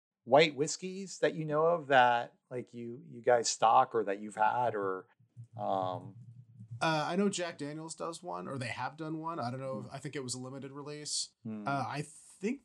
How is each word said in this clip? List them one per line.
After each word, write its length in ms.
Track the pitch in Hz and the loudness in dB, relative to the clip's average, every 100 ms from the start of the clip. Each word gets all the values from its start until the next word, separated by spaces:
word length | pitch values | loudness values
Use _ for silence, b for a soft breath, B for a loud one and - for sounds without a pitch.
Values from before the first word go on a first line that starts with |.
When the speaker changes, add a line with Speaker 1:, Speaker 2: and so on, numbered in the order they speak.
| _ _ | _ _
Speaker 1:
white 300 | - 135 165 | 6 8 8
whiskeys 640 | 123 156 - 185 185 190 - | 4 -4 -4 -8 -8 -10 -2
that 160 | 156 | 0
you 100 | 170 | 0
know 220 | 156 151 160 | -2 2 2
of 220 | 175 135 | 2 4
that, 440 | 135 123 120 120 - _ | 8 8 6 0 -10 _
like, 220 | 127 117 | -10 -10
you, 280 | 120 120 120 170 | -10 -10 -10 -14
you 100 | 123 | -2
guys 280 | 117 120 113 | 4 4 4
stock 460 | - 113 123 127 | 2 6 6 6
or 100 | 117 | 2
that 160 | 101 101 | 0 -2
you've 160 | 107 101 | -6 0
had 380 | 107 120 123 | 2 2 0
or, 300 | 107 98 92 - _ _ - 117 110 | 0 -2 -4 -8 _ _ -20 -18 -8
um 560 | 104 98 92 90 95 95 - - - - - - | -2 0 -2 -4 -10 -16 -20 -20 -20 -20 -16 -4
Speaker 2:
Uh, 240 | 160 156 147 | 0 0 0
I 80 | 180 | 0
know 120 | 202 | 0
Jack 300 | 190 170 170 | 0 -6 -8
Daniel's 360 | 143 151 165 - | -10 -8 -12 -8
does 260 | 165 165 | -8 -8
one, 240 | 175 175 180 | -10 -10 -8
or 80 | 131 | -6
they 120 | 120 | -6
have 280 | 117 131 147 | -6 -8 -8
done 220 | 156 160 | -8 -6
one. 200 | 160 165 | -6 -4
I 120 | 123 | -4
don't 100 | 131 | -6
know 200 | 135 131 | -8 -8
if, 100 | 123 | -10
Speaker 1:
Hmm. 40 | |
Speaker 2:
I 40 | 139 | -10
think 180 | 151 147 | -10 -8
it 60 | |
was 80 | 127 | -8
a 40 | 127 | -8
limited 320 | 127 135 135 | -8 -10 -12
release. 580 | 139 143 147 147 - - _ | -12 -12 -12 -6 -6 -6 _
Speaker 1:
Hmm. 220 | 113 107 104 | -10 -6 -4
Speaker 2:
Uh, 180 | 139 110 | -2 -2
I 200 | 135 156 - - - | -6 -8 -14 -20 -6
think 200 | 202 277 | -6 -6